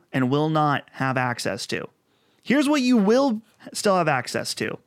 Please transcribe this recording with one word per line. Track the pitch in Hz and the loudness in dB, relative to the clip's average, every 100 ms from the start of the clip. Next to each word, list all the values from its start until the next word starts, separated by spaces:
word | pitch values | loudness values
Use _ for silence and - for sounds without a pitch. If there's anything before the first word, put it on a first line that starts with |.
| _ | _
and | 139 127 | -2 0
will | 143 156 | 0 2
not | 156 151 143 - | 2 2 0 -4
have | - 135 131 | -6 -2 -2
access | 127 117 - 101 - | -2 -4 -4 -6 -6
to. | 90 - _ _ _ _ _ | -8 -8 _ _ _ _ _
Here's | - 262 277 | 0 0 2
what | 302 | 2
you | 247 247 | 4 4
will | 196 247 277 220 - _ - | 4 4 2 -2 -8 _ -12
still | - 208 185 | -4 0 2
have | 156 | 2
access | 135 - 113 - | -2 -2 -6 -6
to. | - - - | -6 -6 -6